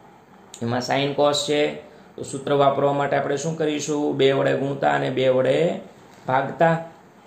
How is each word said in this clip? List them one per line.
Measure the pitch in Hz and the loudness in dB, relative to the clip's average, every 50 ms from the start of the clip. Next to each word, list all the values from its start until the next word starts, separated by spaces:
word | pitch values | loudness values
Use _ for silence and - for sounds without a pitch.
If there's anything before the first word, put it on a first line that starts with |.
| - - - - - - - - - - - - 120 | -20 -20 -20 -20 -20 -20 -20 -20 -20 -20 -12 -8 -4
એમાં | 117 120 123 120 - | -4 -4 -4 -2 -2
sin | 131 139 139 143 139 143 | -2 -2 -2 -2 0 0
cos | 147 147 143 - - | 2 2 2 0 -2
છે. | - 147 147 151 147 - - - - - - - - - | 0 0 0 0 -2 -4 -8 -14 -20 -20 -20 -20 -20 -16
તો | - - - | -14 -12 -10
સૂત્ર | - 135 - - 143 139 | -10 -6 -2 0 2 4
વાપરવા | 139 135 139 147 139 143 143 143 | 4 4 2 2 2 0 0 0
માટે | 139 135 143 | -2 0 0
આપણે | 135 - 139 143 143 - | -2 -2 -2 -4 -4 -4
શું | 165 160 160 | -4 -4 -2
કરીશું? | 156 151 151 147 143 156 151 147 147 147 139 135 | -2 -2 -2 -4 -4 -4 -2 -2 -2 -2 0 2
બે | 135 135 135 | 4 4 4
વડે | 135 139 139 139 131 | 4 2 0 0 0
ગુણતા | 135 139 139 139 151 147 143 | -2 -4 -2 0 0 0 0
અને | 143 139 135 131 | 0 0 -2 0
બે | 127 131 131 127 | 2 2 4 4
વડે | 131 131 131 139 151 165 185 202 196 - - - - - - - - - | 4 4 2 2 2 2 0 -2 -4 -10 -16 -20 -20 -20 -20 -20 -10 -4
ભાગતા. | - 127 135 139 - - - 170 165 165 165 - - - - - - - - - | -2 0 0 -2 -2 0 2 2 4 2 0 -2 -8 -16 -20 -20 -20 -20 -20 -10